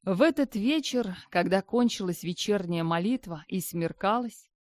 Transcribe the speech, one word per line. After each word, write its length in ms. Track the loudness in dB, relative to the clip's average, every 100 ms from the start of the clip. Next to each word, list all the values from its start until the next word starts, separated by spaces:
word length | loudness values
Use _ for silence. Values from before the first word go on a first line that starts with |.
В 180 | 0 4
этот 340 | 4 4 -2 0
вечер, 600 | 0 0 0 -4 -4 -8 -4
когда 320 | -2 2 0
кончилась 580 | 2 2 2 0 -4 -4
вечерняя 640 | -6 -4 0 0 0 -2
молитва 600 | 0 0 0 -2 -4 -14 -6
и 120 | -6
смеркалось 920 | -4 -2 -4 0 0 0 -2 -10 _ _